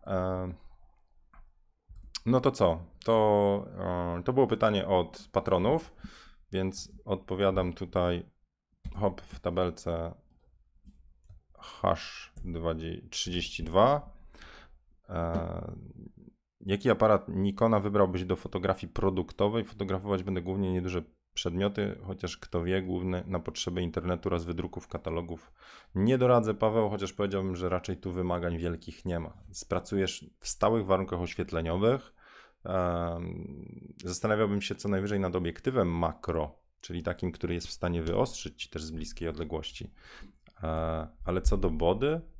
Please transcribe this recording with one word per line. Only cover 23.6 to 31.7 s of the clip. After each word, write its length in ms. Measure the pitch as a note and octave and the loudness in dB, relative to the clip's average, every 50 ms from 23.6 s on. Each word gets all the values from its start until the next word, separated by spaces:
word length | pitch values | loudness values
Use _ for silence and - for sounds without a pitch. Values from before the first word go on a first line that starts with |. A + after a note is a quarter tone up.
| - F#2+ F2+ F2+ | -6 -4 -2 -2
internetu 460 | F2+ E2+ D#2+ E2+ E2 F2+ F2+ E2+ - F#2+ | -4 -2 -2 -2 -2 -2 -2 -2 0 -2
oraz 160 | F2+ E2+ E2 | -2 -2 -2
wydruków 440 | E2+ E2+ E2+ E2+ E2+ - - - - | -4 -4 -4 -4 -6 -8 -10 -12 -10
katalogów. 640 | - E2 - D#2+ D#2+ E2+ E2+ E2+ E2+ - - - - _ - - - - - _ - | -10 -8 -6 -4 -4 -4 -4 -6 -10 -12 -12 -20 -20 _ -20 -20 -20 -20 -20 _ -2
Nie 240 | F#2 G2 A#2 C3 C3 | 2 4 4 4 4
doradzę, 360 | B2+ B2 B2 A#2+ A2 A2 G#2 | 6 6 6 6 6 4 0
Paweł, 360 | G2+ A2+ A2 G#2+ A2+ G#2+ G2+ | 2 2 2 4 4 2 2
chociaż 220 | G#2 G2+ G2 F#2 | 0 -2 -4 -4
powiedziałbym, 440 | - - G#2 G2 G2 G2 F#2+ F#2+ F#2 | -2 -2 -2 0 0 0 -2 -2 -2
że 120 | F2 F#2 F2+ | -2 0 0
raczej 280 | F2+ F2+ - - F#2 | 0 -2 -2 -4 -6
tu 160 | - - G2 | -4 -4 -6
wymagań 460 | F2 F2+ F2+ F2+ F2 F2 F2 F2 E2+ E2 | -4 -2 0 0 0 0 0 -2 -2 -2
wielkich 460 | E2+ E2+ E2+ E2 - - - - - | -2 -2 -4 -4 -8 -14 -16 -8 -6
nie 160 | F#2 F2 E2+ | -4 -4 -2
ma. 120 | E2 D#2 - - - - | -4 -6 -12 -16 -20 -16
Spracujesz 800 | - - - - - F2+ - - G#2+ G2 F#2+ F#2 - - - - _ _ | -14 -14 -6 -2 -2 -2 -2 0 0 0 0 0 -2 -8 -14 -18 _ _
w 80 | - - | -8 -8
stałych 380 | - - G2+ G#2 A2+ A2+ G2+ | -2 2 2 4 4 4 4
warunkach 340 | F#2 F#2+ F#2+ F#2+ F2+ F2+ F2 | 4 4 4 4 0 -2 -4
oświetleniowych. 960 | F2 E2+ - - E2+ - - E2 E2 E2 | -4 -4 -2 -4 -4 -2 -2 -2 0 0